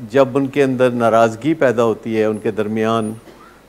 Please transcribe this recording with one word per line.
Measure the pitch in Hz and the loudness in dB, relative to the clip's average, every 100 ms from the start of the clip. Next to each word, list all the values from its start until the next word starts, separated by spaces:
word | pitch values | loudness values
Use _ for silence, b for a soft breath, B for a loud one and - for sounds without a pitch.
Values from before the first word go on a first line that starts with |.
| 117 | -2
जब | 127 127 135 | 2 2 0
उनके | 135 143 | -2 0
अंदर | 135 127 127 | 0 2 0
नाराज़गी | 120 117 110 113 107 131 | 2 2 4 2 0 -4
पैदा | 160 135 113 | 0 0 2
होती | 117 104 120 | 0 -2 -4
है | 110 107 | -2 0
उनके | 107 117 | -2 -4
दरमियान, | 104 107 110 110 113 107 113 B B B B | -4 -4 -2 -2 -2 -4 -10 B B B B